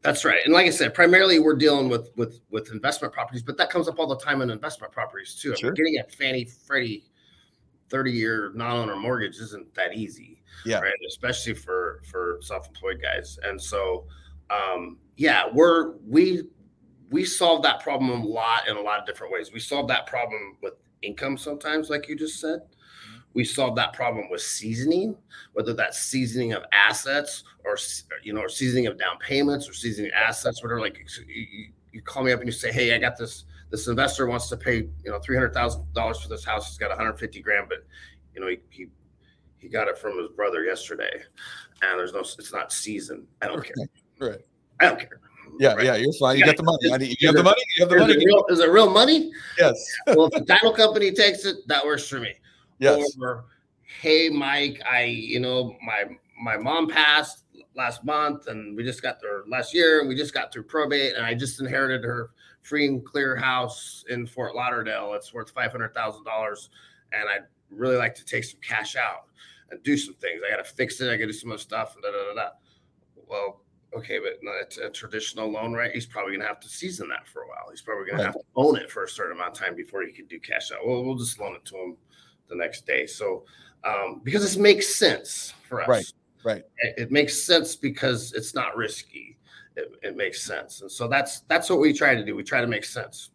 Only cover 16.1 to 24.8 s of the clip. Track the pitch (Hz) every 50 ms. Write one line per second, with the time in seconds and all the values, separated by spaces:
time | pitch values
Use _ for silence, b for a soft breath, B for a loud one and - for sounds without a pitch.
16.1 | 120 156 185 185 180 170 - - _ _ _ _ _ _ _ _ _ _ - _
17.1 | 131 160 185 180 - - 180 170 165 151 143 143 127 - - 147 139 135 131 127
18.1 | 123 120 113 104 110 113 113 113 117 117 - 104 107 104 104 104 104 104 - -
19.1 | - - 95 90 95 90 82 - - 113 117 - 143 139 135 120 127 110 - -
20.1 | - 123 120 117 110 107 104 98 95 _ - 95 - _ _ _ _ _ - 101
21.1 | 101 - 139 135 139 127 - 147 147 147 - 156 151 156 156 156 151 147 147 -
22.1 | 151 143 156 156 156 - - 156 160 - - _ _ _ _ _ - - - -
23.1 | 110 - - _ _ 123 123 - - - 135 123 113 123 113 - - - 123 120
24.1 | 113 110 101 - 90 87 - - - - 104 110 113 113